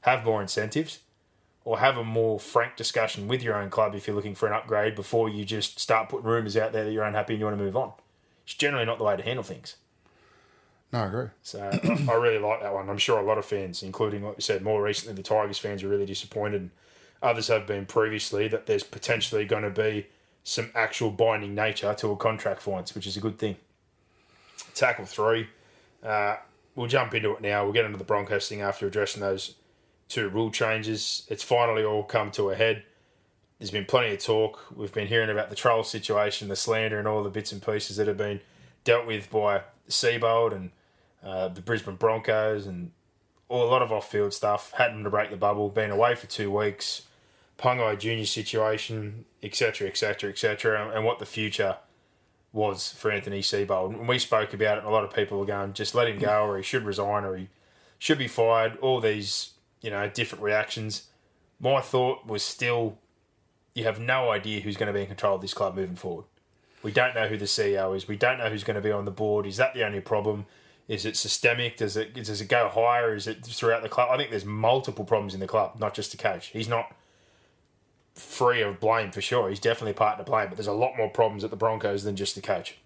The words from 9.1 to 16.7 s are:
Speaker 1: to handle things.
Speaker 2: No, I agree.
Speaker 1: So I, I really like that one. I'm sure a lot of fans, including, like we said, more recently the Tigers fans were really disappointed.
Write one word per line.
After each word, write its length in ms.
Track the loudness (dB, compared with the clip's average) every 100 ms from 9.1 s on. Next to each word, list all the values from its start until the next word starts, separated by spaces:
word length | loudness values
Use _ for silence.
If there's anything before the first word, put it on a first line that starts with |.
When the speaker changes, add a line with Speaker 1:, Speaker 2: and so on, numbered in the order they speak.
| 0
Speaker 1:
to 60 |
handle 220 | -2 -4
things. 320 | -6 -12 -14 -20 _ _ _ _ _ _ _ _ _ _ _
Speaker 2:
No, 80 | -2
I 60 | -2
agree. 220 | -2 -6 -10
Speaker 1:
So 180 | -16 -8 -4
I, 400 | 0 0 2 4
I 40 |
really 240 | 4 4 2
like 200 | 2 0
that 120 | -2
one. 140 | -4 -2
I'm 80 | 0
sure 220 | 4 4
a 20 |
lot 160 | 4 2
of 60 |
fans, 380 | 0 -4 -4 -8
including, 400 | -10 -2 -2 -2
like 120 | -8 -6
we 40 |
said, 200 | -2 0
more 200 | 2 2
recently 320 | 2 0 -4
the 80 | -10
Tigers 360 | 0 2 2 -2
fans 260 | -6 -6
were 60 | 0
really 160 | 0 0
disappointed. 640 | -4 -6 -4 -2 -2 -6